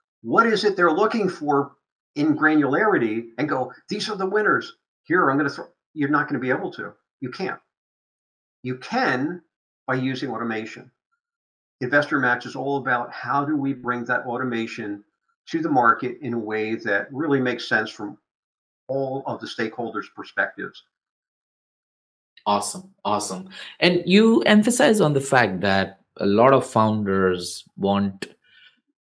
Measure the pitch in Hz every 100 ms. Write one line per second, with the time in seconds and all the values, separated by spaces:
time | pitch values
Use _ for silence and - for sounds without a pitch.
0 | _ _ 113 165 220 220 208 185 175 160
1 | 214 233 185 - 147 143 143 - _ _
2 | _ - 147 - 156 156 139 147 214 160
3 | 117 110 117 - 143 139 127 - - 208
4 | 208 202 190 208 208 135 - - _ _
5 | - 170 156 139 143 135 - _ _ -
6 | 143 147 147 139 123 139 190 - - -
7 | _ _ 127 - 190 98 _ _ _ _
8 | _ _ _ _ _ _ 127 127 - 240
9 | 240 127 147 180 - _ _ _ - 131
10 | 131 131 139 110 117 110 110 - - _
11 | _ _ _ _ _ _ _ - 120 147
12 | 147 151 127 120 120 135 135 139 131 123
13 | 120 - 120 139 143 151 135 131 123 120
14 | 120 123 123 120 131 117 113 - 107 101
15 | - _ _ _ - 165 160 139 117 -
16 | 123 - 135 117 107 107 107 113 113 101
17 | 98 131 160 139 127 117 - 113 107 -
18 | 104 98 _ _ _ _ _ _ - 135
19 | 135 135 135 113 104 - 113 - 113 104
20 | 104 - 95 - 98 - 92 - - _
21 | _ _ _ _ _ _ _ _ _ _
22 | _ _ _ _ - 104 - - - _
23 | 202 104 - 92 - - - - 175 175
24 | 175 190 226 226 - 214 214 240 262 214
25 | 156 139 131 135 117 95 98 98 95 -
26 | _ - 101 101 123 135 131 - 110 107
27 | 101 98 95 90 87 - - - 98 98
28 | 101 95 - - _ _ - _ _ _
29 | _